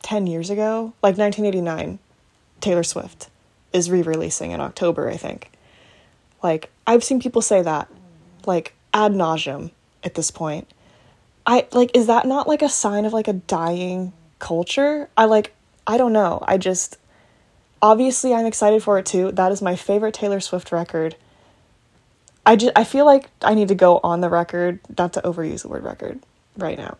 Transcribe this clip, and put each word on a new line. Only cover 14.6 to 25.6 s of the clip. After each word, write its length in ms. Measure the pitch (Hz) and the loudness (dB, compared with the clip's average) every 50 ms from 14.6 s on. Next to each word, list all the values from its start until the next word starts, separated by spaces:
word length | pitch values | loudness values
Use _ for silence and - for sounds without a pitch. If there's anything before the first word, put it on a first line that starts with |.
| 175 - - 277 277 294 302 294 285 - - | -4 -2 0 0 0 0 0 -2 -6 -4 2
I, 100 | - 226 | 2 4
like, 280 | 214 220 214 208 - _ _ _ _ _ _ - | 4 4 2 2 0 _ _ _ _ _ _ -6
I 100 | - 214 | -2 0
don't 160 | 240 254 240 220 | 2 2 2 2
know. 300 | 214 202 170 170 - - | 2 2 0 0 -4 -2
I 120 | - - 196 | 0 0 0
just, 400 | 185 190 185 180 - - - - _ _ _ _ _ _ _ _ _ _ _ _ _ _ _ - | 0 0 -2 -2 -4 -8 -10 -18 _ _ _ _ _ _ _ _ _ _ _ _ _ _ _ 2
obviously 540 | - 214 220 220 254 262 247 - - 262 240 | 6 6 6 6 4 0 0 0 0 0 0
I'm 120 | 226 226 | 0 0
excited 360 | 226 220 - 220 208 214 220 214 | -2 -2 0 2 4 4 4 4
for 160 | 214 202 190 | 2 0 0
it 80 | 190 | 0
too. 240 | - - 185 185 190 208 | 0 -2 0 0 0 0
That 200 | 185 185 185 202 | 0 0 0 0
is 100 | 202 208 | -2 -2
my 140 | 180 180 | -4 -4
favorite 380 | 180 - - 202 208 220 214 214 | -4 -2 -2 0 0 0 -2 -4
Taylor 260 | - 214 202 196 196 | -4 -4 -4 -4 -4
Swift 320 | 185 - - 180 - - - | -4 -6 -8 -8 -6 -4 -6
record. 440 | 170 170 - - 165 160 160 160 - _ _ _ _ _ _ _ _ _ _ _ _ _ _ _ _ _ _ _ _ _ _ _ _ - | -4 -4 -4 -4 -4 -4 -4 -6 -10 _ _ _ _ _ _ _ _ _ _ _ _ _ _ _ _ _ _ _ _ _ _ _ _ 4
I 120 | - 226 | 6 6
ju-, 160 | 208 233 247 - | 6 6 4 4
I 100 | - 226 | 4 2
feel 200 | - - 269 285 | 2 2 4 6
like 240 | 302 277 269 - - _ - - | 8 8 6 4 0 _ -4 0
I 120 | - 214 | 0 2
need 140 | 214 208 190 | 2 2 2
to 60 | 202 | 2
go 240 | 180 185 180 175 - - | 6 6 6 6 6 2
on 200 | 175 170 175 180 | 0 -2 0 0
the 60 | 170 | 0
record, 520 | 175 170 170 170 - 175 175 180 175 185 - - - - | 0 0 -2 -2 -4 -4 -2 -2 -4 -6 -10 -10 -6 -4
not 140 | 175 175 - | -4 -4 -4
to 80 | - | -4
overuse 420 | - 180 170 175 165 156 - - | -4 -4 -4 -4 -6 -8 -8 -10